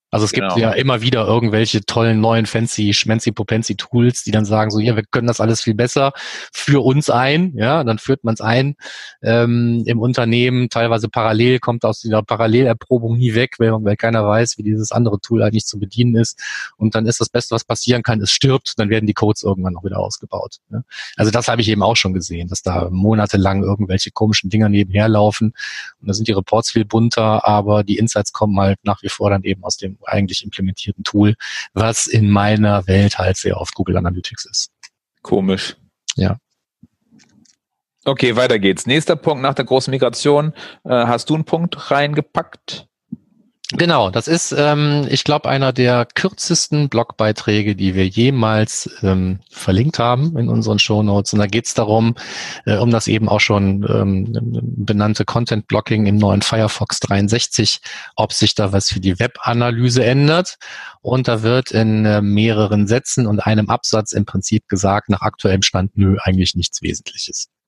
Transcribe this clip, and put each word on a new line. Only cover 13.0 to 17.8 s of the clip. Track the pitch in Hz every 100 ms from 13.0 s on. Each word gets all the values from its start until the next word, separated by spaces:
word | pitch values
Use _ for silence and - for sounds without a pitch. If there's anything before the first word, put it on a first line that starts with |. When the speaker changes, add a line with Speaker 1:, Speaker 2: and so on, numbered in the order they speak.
| 117 117
Speaker 1:
nie | 123 110
weg, | 135 -
weil, | 113 110
weil | 101 104
keiner | 117 113 104
weiß, | 107 117 -
wie |
dieses | 107 107 107
andere | 110 113 101
Tool | - 113
eigentlich | 107 107 -
zu | 104
bedienen | 98 113 120 113
ist | 110 - - - - -
und | 110 110
dann | 110
ist | -
das | -
Beste, | 123 -
was | 113 -
passieren | 113